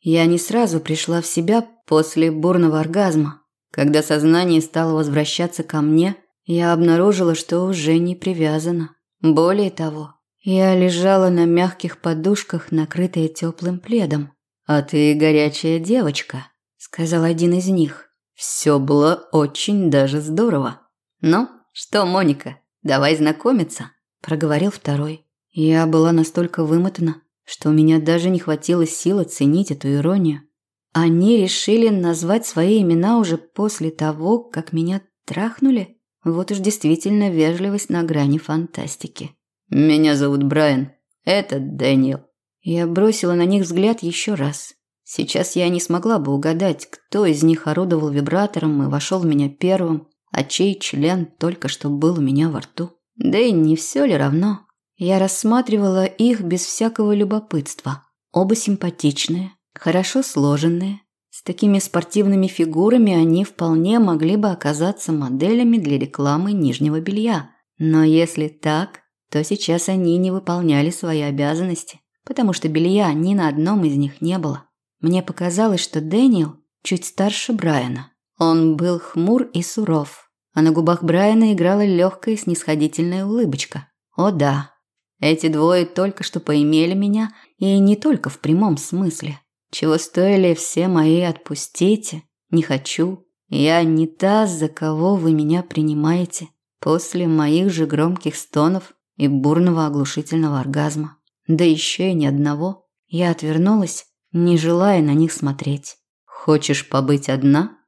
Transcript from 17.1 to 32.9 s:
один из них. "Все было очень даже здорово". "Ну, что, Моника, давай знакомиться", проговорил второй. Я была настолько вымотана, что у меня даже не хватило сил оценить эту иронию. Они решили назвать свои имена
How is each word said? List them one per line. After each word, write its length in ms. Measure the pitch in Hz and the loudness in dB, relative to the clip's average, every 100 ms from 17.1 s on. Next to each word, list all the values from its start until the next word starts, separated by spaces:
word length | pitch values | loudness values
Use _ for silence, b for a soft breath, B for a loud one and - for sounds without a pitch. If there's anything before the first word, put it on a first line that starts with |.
| 170 | 0
один 300 | 165 165 175 | 0 2 2
из 160 | 175 185 | 0 0
них. 400 | 190 156 - - _ _ | 0 0 -4 -20 _ _
"Все 460 | _ - - - 147 | _ -10 -4 0 0
было 480 | 135 147 151 175 - | 2 2 2 0 -2
очень 580 | - 147 - - 202 180 | -2 -2 -4 -2 0 2
даже 320 | 143 135 147 | 2 2 -2
здорово". 600 | 151 156 233 143 127 117 _ _ _ _ | -4 -2 0 0 -4 -8 _ _ _ _
"Ну, 280 | 165 175 247 - _ | 0 2 0 -8 _
что, 340 | - - 208 | -20 -4 0
Моника, 540 | 185 185 180 139 - 135 _ _ | 0 2 2 0 -6 -18 _ _
давай 320 | - 139 143 | -2 0 2
знакомиться", 760 | 156 151 151 233 254 165 - 139 _ _ _ | 2 0 0 0 0 -2 -6 -18 _ _ _
проговорил 520 | - 160 160 147 190 | -6 -4 0 0 -2
второй. 520 | 202 - 143 147 156 _ _ _ | -4 -6 -4 -4 -10 _ _ _
Я 340 | - 156 160 165 | -2 2 4 4
была 240 | 160 160 | 4 4
настолько 540 | 165 160 - 175 - | 4 2 -2 -4 -2
вымотана, 580 | 160 165 185 190 165 156 _ _ _ | 0 2 0 -2 -4 -4 _ _ _
что 240 | - 151 | -6 0
у 20 | |
меня 280 | 156 156 160 | 4 4 4
даже 280 | 151 170 175 | 2 0 2
не 120 | 185 | -2
хватило 460 | 170 151 - 175 165 | -2 -6 -2 0 0
сил 340 | 160 175 196 | -2 -2 0
оценить 500 | 175 - 139 160 196 | -2 0 2 2 0
эту 180 | 139 139 | -4 -4
иронию. 480 | 143 151 196 170 143 _ _ _ _ _ | -2 0 2 0 -2 _ _ _ _ _
Они 440 | 165 165 165 190 233 | 0 2 4 4 4
решили 520 | 185 - - 220 226 | 2 -2 0 2 4
назвать 560 | 202 175 165 170 214 | 2 0 -2 0 -2
свои 380 | 226 - 170 220 | -2 -2 2 2
имена 360 | 185 | 4